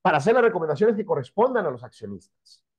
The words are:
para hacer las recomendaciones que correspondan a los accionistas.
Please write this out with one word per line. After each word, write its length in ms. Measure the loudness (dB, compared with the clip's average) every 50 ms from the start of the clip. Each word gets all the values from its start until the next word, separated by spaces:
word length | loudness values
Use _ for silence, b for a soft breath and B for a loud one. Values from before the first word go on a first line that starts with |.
para 160 | _ 2 0
hacer 180 | 2 2 2 4
las 80 | 4
recomendaciones 540 | 4 2 2 0 -4 -4 -2 2 2 2 2
que 80 | 0 -2
correspondan 640 | -2 -4 -4 -4 -6 _ 0 0 2 2 0 -2
a 40 | -2
los 140 | -6 -8 -14
accionistas. 800 | -18 _ -16 -14 -14 -14 -16 _ _ _ _ _ _ -20 _ _ _ _